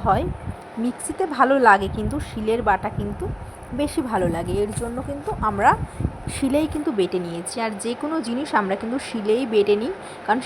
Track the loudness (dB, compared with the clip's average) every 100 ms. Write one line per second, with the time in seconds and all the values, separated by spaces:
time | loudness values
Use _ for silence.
0 | 2 2 2 -4 -8 -12 -10 -4 -4 -4
1 | -6 -2 -2 4 4 6 8 8 4 -2
2 | -2 -4 -6 -4 0 2 2 2 0 -4
3 | -4 -4 -6 -6 -10 -14 -8 -2 -2 0
4 | -2 0 0 0 -2 0 0 -2 -6 -6
5 | -6 -6 -6 -2 -2 4 4 4 0 -4
6 | -4 -4 -8 -2 0 2 2 -2 -2 0
7 | 0 0 -4 -6 -6 -4 -4 -4 -6 -4
8 | -4 -2 -2 -2 0 0 2 0 -2 -4
9 | -4 -2 2 2 4 4 6 4 2 -6
10 | -10 -6 0 0